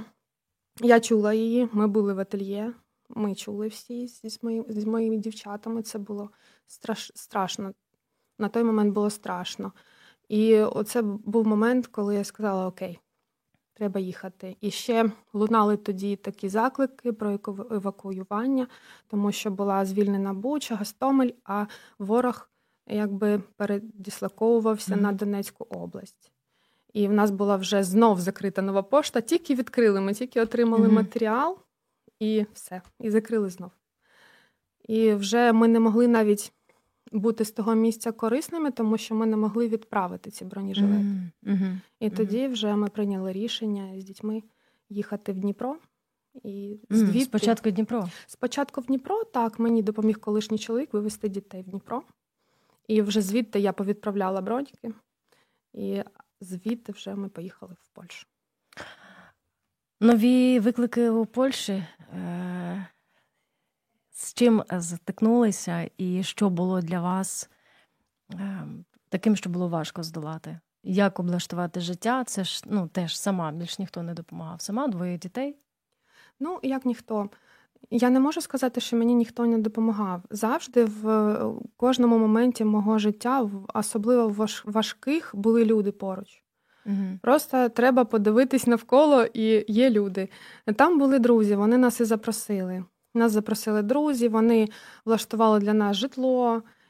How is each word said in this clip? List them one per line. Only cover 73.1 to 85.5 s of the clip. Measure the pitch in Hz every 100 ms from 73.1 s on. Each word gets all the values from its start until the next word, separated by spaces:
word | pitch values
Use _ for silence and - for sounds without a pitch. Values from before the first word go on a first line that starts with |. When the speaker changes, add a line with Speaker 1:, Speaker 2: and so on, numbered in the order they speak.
| -
Speaker 2:
сама, | 202 185 156
більш | 160 175 -
ніхто | 185 180
не | 170
допомагав. | 170 165 165 165 165
Сама, | - 214 285
двоє | 180 180 175
дітей? | 185 240 277 285 _ _ _ _ _ _ _ -
Speaker 1:
Ну, | 302 359
як | 269 269 254
ніхто. | 240 - 214 202 - _ _ _ _ -
Я | 233 247
не | 262
можу | 277 330
сказати, | - 262 254 247
що | - 233
мені | 233 240
ніхто | 233 - 233
не | 226
допомагав. | 214 214 220 208 196 180 -
Завжди | 202 220 311 - 247 226
в, | 214 214
е, | 220 214 208 220 - - -
кожному | 247 254 240 226
моменті | 220 220 247 240 214
мого | 214 202 220
життя, | 208 214 233 269
в, | 214 196 190
особливо | - 208 226 214 247 220
в | 208
важ-, | 214 - -
важких, | 214 214 - - 320 - 202
були | 220